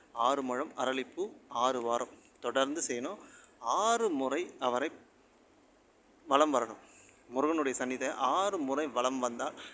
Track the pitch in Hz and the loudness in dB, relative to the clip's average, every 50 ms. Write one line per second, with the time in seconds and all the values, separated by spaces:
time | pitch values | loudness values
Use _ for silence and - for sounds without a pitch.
0 | - _ - 117 117 127 139 139 131 127 123 127 151 165 - - 127 127 131 131 | -20 _ -2 2 2 2 2 2 0 -2 -2 -4 -4 -6 -4 -2 -2 -2 -2 -2
1 | 127 - - 165 190 220 - - - - - 120 123 131 131 127 117 117 117 120 | -6 -6 -8 -8 -8 -8 -10 -16 -16 -8 -2 0 2 2 2 0 0 0 0 0
2 | 123 - - - - - - _ - 123 117 135 135 135 151 165 - - 131 120 | -2 -4 -10 -16 -20 -20 -18 _ -8 -2 2 2 2 2 0 -4 -4 -4 -4 -4
3 | 127 160 202 214 - - - - - - _ _ 120 117 131 175 208 226 233 233 | -6 -8 -10 -12 -16 -20 -20 -20 -20 -20 _ _ 0 0 2 4 4 4 4 4
4 | 226 208 160 135 135 131 135 160 180 - - - 139 127 120 123 139 160 - - | 2 2 2 0 0 0 0 -2 -2 -6 -6 -2 0 0 2 2 0 -2 -4 -10
5 | - _ _ _ _ _ _ _ _ _ _ _ _ _ _ _ _ _ _ _ | -20 _ _ _ _ _ _ _ _ _ _ _ _ _ _ _ _ _ _ _
6 | _ _ _ _ - - 135 143 156 156 139 123 117 110 107 - - - - - | _ _ _ _ 0 4 6 6 6 6 4 2 0 -2 -6 -12 -18 -20 -20 -20
7 | - - - - - - 120 131 135 151 165 160 147 135 123 - 131 127 131 117 | -20 -20 -20 -20 -18 -6 -2 0 0 2 0 0 0 -2 -2 -2 -4 -4 -4 -4
8 | 131 139 - - 135 127 143 180 196 202 196 180 143 131 135 143 156 143 113 123 | -4 -4 -2 0 0 0 2 2 0 0 -2 -2 -2 -2 -2 -2 -2 -2 -2 0
9 | 123 131 135 131 123 120 117 120 131 156 185 - - - | 0 0 0 0 -2 -2 -2 -4 -6 -6 -6 -10 -14 -18